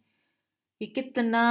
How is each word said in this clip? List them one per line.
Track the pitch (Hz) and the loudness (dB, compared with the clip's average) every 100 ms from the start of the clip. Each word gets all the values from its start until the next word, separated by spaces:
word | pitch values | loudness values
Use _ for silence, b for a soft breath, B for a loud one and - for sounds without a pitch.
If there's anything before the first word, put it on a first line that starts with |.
| _ _ _ _ _ _ _ _ | _ _ _ _ _ _ _ _
ये | 214 | -8
कितना | - 262 254 233 226 233 | -8 -6 -4 0 2 4